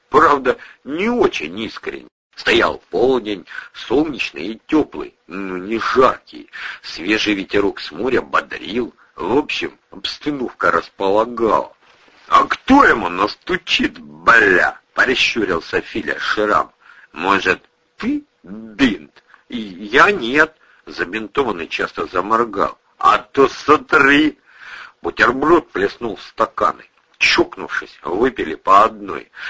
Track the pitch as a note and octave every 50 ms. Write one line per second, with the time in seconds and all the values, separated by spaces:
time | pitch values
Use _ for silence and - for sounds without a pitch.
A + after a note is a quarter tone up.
0 | _ _ - D3 E3 D3 D3 C3+ B2+ B2+ A#2 - - - - _ _ A#2+ D3 E3+
1 | G3+ A#3 B3 A#3 - F#3 - - - D#2+ F2 G#2+ A2 F#2+ - - - - C#2 C2+
2 | B1 - _ _ _ _ _ - - B2 A2+ A#2 G2+ D#2+ C#2+ - _ _ - F#2
3 | A#2+ C3 C3 B2 G#2 G#2+ G2+ F2 - - - - - - _ - - - A2+ C#3+
4 | D#3+ D#3+ C3 G2+ - - - C#2+ D#2+ G#2 A2+ - _ - D#3 D#3 B2 - - D2+
5 | C2+ - - _ _ - F2 G2 G2 F#2+ F#2 F2+ F#2 G#2 A#2 A2 A2 - - B2
6 | C3 A2+ - - _ - - - - _ - - - - - - - - - -
7 | E2 G2+ A2 G#2+ - G#2 G#2+ F#2+ F#2 - - G2+ G2+ G2 - - - - D2+ E2
8 | A2+ C3 B2 F#2+ D2+ C#2 - - - C#2 B1 A#1+ - E2 G2+ B2 A2+ F#2+ - _
9 | _ _ _ - E2 F#2 A#2 D3 D3 - - - - D2 - _ _ _ - G2
10 | - - - - - D3 D3 C3+ A#2+ - - - F#2 F2 E2+ E2 - - _ -
11 | G2 F#2+ G2 G#2+ A2+ A#2+ A#2+ A#2 A#2 G#2+ F2 C#2 - - - _ _ _ _ _
12 | _ _ _ _ _ - - - - - - - _ - C4+ C#4+ B3+ F3+ C#3+ A#2
13 | F#2+ F2 F2+ F#2 G2+ G#2 - - _ - F3+ F3+ - - - - B3 - - -
14 | D2+ D2 D2 D#2 E2 - A#2 A2+ G#2+ G2 F2+ E2+ D2+ - - - _ _ _ -
15 | G#2+ A#2+ B2+ - - - - A#2+ G2+ F#2 F2 E2 - - - F2+ - - - A2+
16 | D2+ C#2+ C#2 - - - - A2 G#2 G#2+ G2+ D#2 - - _ _ _ - - -
17 | - _ - D2+ E2+ F#2+ G2 F#2+ F2+ F#2+ F2 - - _ _ _ _ _ _ -
18 | - A#3+ D4 D4 D4 _ _ _ - - G2+ A2 - A3 G#3+ - - A#2 G2 D#2+
19 | D2+ C#2+ _ - _ _ - _ _ _ B2 A#2 G#2+ G2 F2+ F2 G#2+ G2+ A2+ C#3
20 | E3 G3+ G#3 F3 A#2+ A#2 C3+ D3+ D#3 D#3 - _ _ _ _ _ _ D#2 D2+ -
21 | F2+ E2+ F#2+ A2 A2 G2 - C#3 C#3 A#2 G2 E2+ D#2+ - - - F#2 - - F#2+
22 | E2+ D#2+ F#2+ F2+ F2+ G#2 A2 A2+ A#2+ A2+ G2 F#2+ D#2 - - _ _ _ _ _
23 | - - G#2+ G#2 - - - C#3 C3+ B2 - - - - D3+ D3 B2+ - - C#3+
24 | C#3 C3+ C#3+ D3 D#3 D3 - _ _ _ _ - - - - - - - _ _
25 | - E2+ - - A2 A#2 B2+ C3 D3 D#3 F3 D#3+ - - - - G2 G2 - -
26 | A#2 A2 F#2 - - - _ - A2 - - - G#3 - - - - _ _ _
27 | _ _ _ _ - - - F3 E3 - - G2 E2+ - - - - - - -
28 | - D#2 F2 G2+ B2 C3+ A2 - F#2 D#2 D2+ - _ F#2 F#2+ G2+ G#2+ A2+ A2 G#2
29 | G2+ F#2+ E2 C2+ - _ _ - -